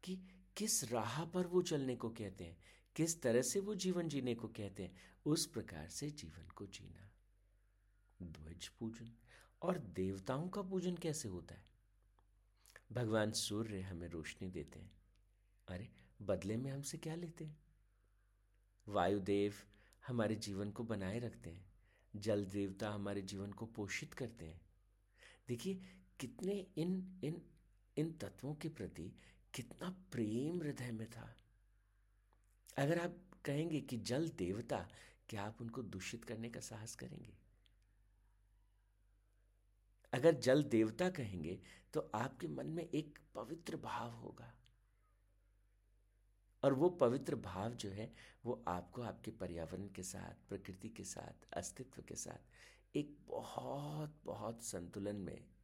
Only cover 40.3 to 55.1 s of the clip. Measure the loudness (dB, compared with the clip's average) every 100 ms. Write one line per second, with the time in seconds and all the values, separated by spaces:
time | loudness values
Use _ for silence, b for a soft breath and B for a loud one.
40.3 | 10 8 8 10 8 8 6 2 2 -4
41.3 | -2 -4 -4 B B B -4 0 0 -2
42.3 | -2 -6 -4 -2 -2 0 -2 -2 -10 -12
43.3 | -8 -6 -6 -6 -4 -2 -2 -2 -6 -10
44.3 | -12 -16 -18 -20 -20 _ _ _ _ _
45.3 | _ _ _ _ _ _ _ _ _ _
46.3 | _ _ _ 6 8 6 8 6 6 2
47.3 | -2 -2 -2 -2 -2 -6 -4 -8 B B
48.3 | B -4 -2 0 -2 -2 -6 -4 -4 -8
49.3 | -6 -6 -4 -4 -4 -6 -8 -8 -6 -8
50.3 | -12 -8 -8 -6 -10 -10 -8 -8 -6 -8
51.3 | -12 -6 -4 -4 -6 -10 -10 -8 -6 -6
52.3 | -8 -14 B B B B -2 -2 -6 -6
53.3 | -6 -4 -4 -2 -4 -2 -4 -4 -6 -6
54.3 | -4 -4 -4 -6 -6 -6 -4 -2